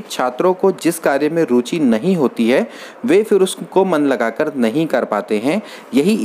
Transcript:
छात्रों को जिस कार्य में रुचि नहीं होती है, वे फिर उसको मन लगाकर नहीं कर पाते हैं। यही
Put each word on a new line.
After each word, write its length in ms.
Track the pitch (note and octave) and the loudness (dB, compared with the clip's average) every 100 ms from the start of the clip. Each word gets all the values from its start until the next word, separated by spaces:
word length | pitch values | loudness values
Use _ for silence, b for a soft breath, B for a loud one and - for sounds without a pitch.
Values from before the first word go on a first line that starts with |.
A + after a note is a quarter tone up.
| - | -6
छात्रों 440 | - B2+ B2 F3+ | -4 -2 0 0
को 180 | F3+ G3 | 2 0
जिस 260 | D#3 D#3+ E3 | 0 -2 -2
कार्य 300 | D#3+ C#3 D3+ | 0 0 0
में 140 | E3 | 0
रुचि 360 | D#3 B2 A#2+ F3 | 2 2 0 0
नहीं 360 | C3 A2 D#3+ F3+ | 2 2 0 0
होती 340 | B2 - A2+ | 0 0 2
है, 180 | D3 A#3 B B B A#2+ | 2 0 B B B 2
वे 160 | F#3+ | 2
फिर 180 | G#3+ G3 | 4 2
उसको 420 | F#3+ - E3+ F#3 F#3+ | 2 -2 -2 0 2
मन 160 | D3+ | 2
लगाकर 520 | C#3+ A#2 A2+ - D3+ C#3 | 0 0 -2 -2 -4 0
नहीं 300 | A2+ C#3+ D#3+ | 0 0 0
कर 180 | B2 - | -2 -2
पाते 320 | G#2 - G#2+ | -4 -2 -2
हैं। 240 | B2 G3+ B B - | -2 -4 B B -4
यही 220 | C#3 F3 A3 | 0 2 2